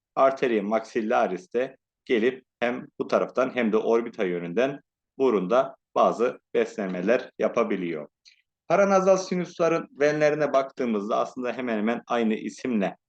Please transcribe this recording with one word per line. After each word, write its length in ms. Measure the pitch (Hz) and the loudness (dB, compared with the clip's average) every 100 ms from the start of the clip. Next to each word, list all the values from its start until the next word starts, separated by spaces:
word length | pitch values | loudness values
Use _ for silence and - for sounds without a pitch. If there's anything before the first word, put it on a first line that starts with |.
| _ - | _ 0
Arteria 480 | 135 135 135 110 | 2 2 0 0
maxillaris 920 | 101 113 - 123 107 120 104 90 - | 0 -2 -2 -4 -2 0 0 -4 -6
de 240 | 117 131 - _ _ - | -4 -4 -8 _ _ -2
gelip 400 | 120 120 131 _ - | 0 2 -2 _ -6
hem 280 | 120 127 - - | -4 -4 -10 -10
bu 80 | - | -2
taraftan 480 | 110 90 - 131 120 | 0 0 -2 -2 0
hem 160 | 113 | 0
de 60 | 110 | 2
orbita 460 | 110 117 117 113 | 2 0 0 -4
yönünden 560 | 95 87 87 90 135 143 _ _ _ - | -4 -4 -4 -2 -2 -2 _ _ _ -2
burunda 580 | 131 104 92 123 135 - _ - | 2 2 2 2 0 -4 _ 2
bazı 440 | 104 98 123 - _ | 2 2 -2 -4 _
beslenmeler 760 | 123 113 - 95 90 95 127 - - | -2 -2 -2 -6 -2 0 0 -2 -4
yapabiliyor. 680 | 104 120 107 98 87 78 73 _ _ _ _ _ - | -2 0 0 -2 -4 -6 -10 _ _ _ _ _ -2
Paranazal 500 | 175 196 190 190 185 | 2 4 4 4 2
sinüslerin 720 | 190 180 170 - 165 165 - | 2 -4 -4 -2 0 0 -4
venlerine 600 | 127 147 151 151 151 147 | 0 2 4 2 2 2
baktığımızda 640 | 135 135 - 123 107 104 120 | 0 0 -2 -2 -2 -2 -2
aslında 360 | 123 - 123 | -4 -4 -8
hemen 240 | 117 123 110 | -6 -4 -2
hemen 240 | 107 117 - | -2 -2 -2
aynı 260 | 120 110 | 0 0
isimle 640 | 110 107 - 131 113 92 - | -2 -6 -8 -4 0 -2 -4